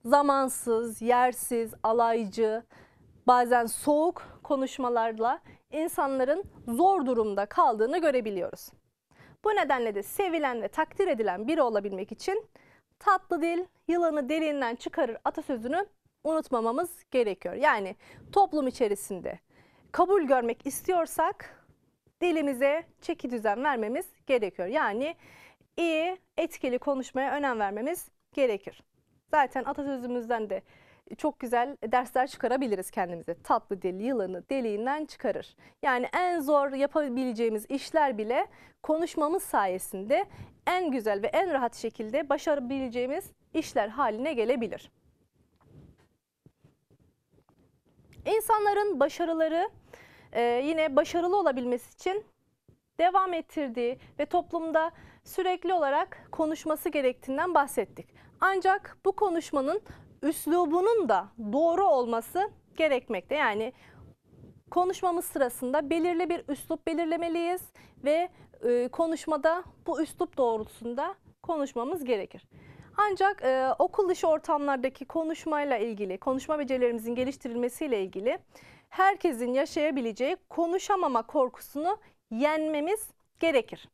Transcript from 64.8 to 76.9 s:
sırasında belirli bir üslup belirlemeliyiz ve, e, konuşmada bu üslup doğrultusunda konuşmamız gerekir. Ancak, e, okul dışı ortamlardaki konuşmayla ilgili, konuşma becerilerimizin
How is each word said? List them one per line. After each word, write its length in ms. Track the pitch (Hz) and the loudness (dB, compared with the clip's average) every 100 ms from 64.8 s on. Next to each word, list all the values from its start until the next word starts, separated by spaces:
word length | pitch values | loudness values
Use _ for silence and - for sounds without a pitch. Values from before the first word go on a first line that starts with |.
| 370 370 370 349 - | 0 0 0 0 -4
sırasında 640 | 311 247 - 247 294 277 | 0 0 0 -2 -2 0
belirli 400 | 330 339 339 349 | 0 0 0 -2
bir 140 | 339 - | -4 -4
üslup 400 | 277 - 320 - | -10 -6 -6 -2
belirlemeliyiz 760 | 330 330 330 339 330 339 359 - - - - | -2 -2 -2 -2 -2 -2 -4 -8 -20 -20 -6
ve, 260 | 277 311 349 - - - | 0 0 0 -8 -20 -6
e, 240 | 247 240 247 | 0 0 0
konuşmada 760 | - 330 320 - 302 311 339 - - - | 0 -2 -2 -2 0 2 0 -6 -10 -6
bu 140 | 285 | -2
üslup 360 | 311 - 359 - | -4 -4 -4 0
doğrultusunda 800 | 247 220 214 - 233 240 320 381 _ _ | 0 0 -6 -10 -8 -4 -6 -8 _ _
konuşmamız 640 | - 320 277 240 254 359 254 | -6 -4 -2 -4 -4 -4 -2
gerekir. 420 | 220 185 - _ - - - - - | -2 -2 -14 _ -20 -20 -20 -8 0
Ancak, 460 | 415 370 381 403 | 0 4 2 2
e, 260 | 262 262 262 - | 0 2 2 2
okul 300 | 359 - 370 | 2 2 0
dışı 180 | 359 339 | 2 2
ortamlardaki 800 | 311 - 302 285 269 262 269 277 | 2 2 0 2 0 -2 -6 -6
konuşmayla 720 | 330 320 320 320 302 294 240 | -4 -4 -4 -2 -2 0 0
ilgili, 400 | 233 208 202 185 | 0 -4 -6 -4
konuşma 420 | - 262 262 302 | -2 -2 -2 -2
becerilerimizin 560 | 269 262 247 | 0 2 2